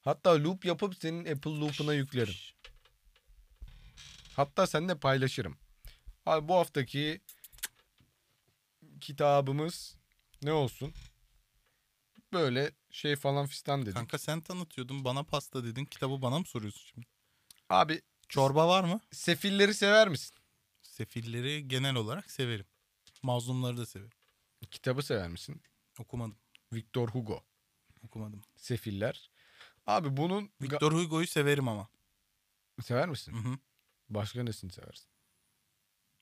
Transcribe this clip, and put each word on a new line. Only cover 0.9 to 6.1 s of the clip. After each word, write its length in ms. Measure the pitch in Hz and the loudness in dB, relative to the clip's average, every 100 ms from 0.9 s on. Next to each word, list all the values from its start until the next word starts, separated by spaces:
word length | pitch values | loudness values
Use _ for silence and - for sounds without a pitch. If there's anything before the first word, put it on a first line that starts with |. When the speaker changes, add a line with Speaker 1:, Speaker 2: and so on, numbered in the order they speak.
| 185 | -4
Speaker 1:
senin 360 | 165 170 165 143 | -6 -4 -4 -4
Apple 140 | 151 | -4
loop'una 440 | 151 151 139 151 | -2 -2 -2 0
yüklerim. 400 | 147 135 123 107 90 - _ - - _ _ _ _ _ - - _ - - - - - - - - | 0 0 0 -2 -4 -14 _ -20 -20 _ _ _ _ _ -20 -20 _ -20 -18 -20 -20 -20 -20 -10 -2
Hatta 300 | 139 - 185 | -2 2 2
seninle 320 | 156 180 170 | 4 4 4
paylaşırım. 600 | 139 135 131 - 95 - - _ - - - | 4 6 4 0 -6 -8 -20 _ -20 -18 -20